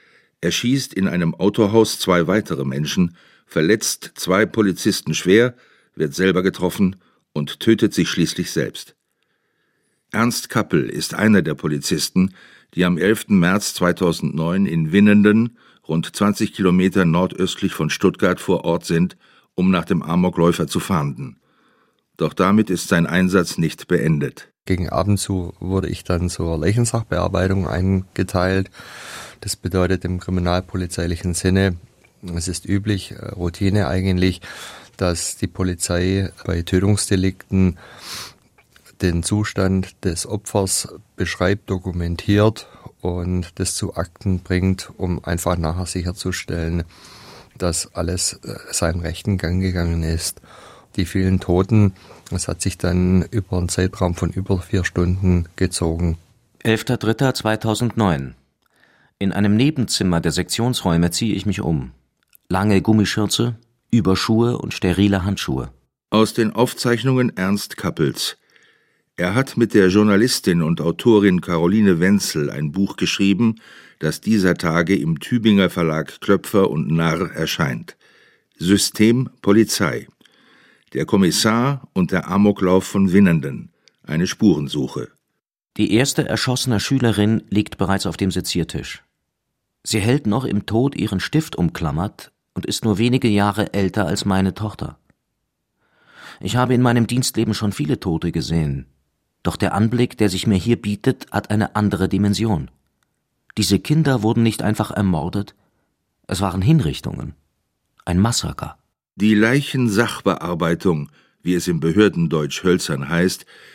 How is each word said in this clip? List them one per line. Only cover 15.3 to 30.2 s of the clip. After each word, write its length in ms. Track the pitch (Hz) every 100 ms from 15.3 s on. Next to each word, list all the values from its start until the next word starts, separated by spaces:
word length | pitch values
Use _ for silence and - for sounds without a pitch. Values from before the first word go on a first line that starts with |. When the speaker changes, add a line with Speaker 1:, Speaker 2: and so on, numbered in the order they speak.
| 110 117 _ _ _ -
Speaker 1:
rund 280 | 82 -
zwanzig 380 | - 104 101 110
Kilometer 540 | - 92 90 92 98 85
nordöstlich 680 | 85 92 - 92 - 98
von 180 | - 78
Stuttgart, 500 | - 95 82 95 90
vor 240 | - 87
Ort 200 | 85 85
sind, 320 | - 82 90 - _ _ _
um 160 | - 92
nach 140 | 90
dem 180 | - 85
Amokläufer 640 | - 90 90 85 85 85 78
zu 140 | 87
fahnden. 580 | - 90 73 62 64 - _ _ _ _ _ _ _ -
Doch 180 | 80
damit 340 | - 95 104 104
ist 200 | 90 -
sein 180 | 87 85
Einsatz 500 | 87 92 95 85 -
nicht 300 | 80 - -
beendet. 600 | 87 78 76 71 - - _
Speaker 2:
Gegen 260 | - 92 90
Abend 280 | - 98 101
zu 360 | - 95 85 -
wurde 280 | 90 95 80
ich 160 | 80
dann 240 | - 87 87
zur 300 | - 85 80
Leichensachbearbeitung 1080 | 80 113 120 117 110 87 90 92 92 95 85
eingeteilt. 1040 | 80 92 95 - - 95 92 92 95 101 - - - - - - -
Das 160 | 95 -
bedeutet 480 | 90 92 90 92
im 160 | 90 90